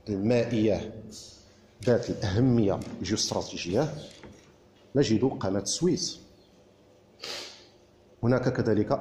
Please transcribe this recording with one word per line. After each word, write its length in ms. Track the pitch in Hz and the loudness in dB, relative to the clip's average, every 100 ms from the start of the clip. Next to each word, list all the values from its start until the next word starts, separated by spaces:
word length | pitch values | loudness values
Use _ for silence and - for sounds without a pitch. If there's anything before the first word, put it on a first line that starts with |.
| - | -6
المائية 920 | 98 107 123 117 117 107 90 85 - - - - - - - - - - | -2 2 2 2 2 2 2 -2 -12 -16 -18 -20 -20 -20 -20 -20 -4 2
ذات 240 | 117 - | 2 2
الأهمية 680 | 85 95 98 131 117 101 82 - - | -4 -2 2 4 4 4 0 -4 -8
الجيوستراتيجية 960 | 87 104 - 95 82 - 85 101 156 156 - - - - - - - - - 135 | -2 -2 0 -2 -4 -8 -2 0 0 -4 -14 -18 -20 -20 -20 -20 -20 -20 -4 0
نجد 300 | 120 110 131 | 2 4 2
قناة 340 | 135 104 101 | 0 -2 -2
السويس، 600 | 98 - 180 135 - - - - - - - _ - - - - - - - - - - _ _ _ - | -2 0 0 0 -4 -8 -18 -20 -20 -20 -20 _ -20 -20 -20 -16 -12 -12 -12 -18 -20 -20 _ _ _ -2
هناك 300 | 117 123 123 | 2 2 2
كذلك 380 | 127 120 107 104 139 | 0 2 2 2 0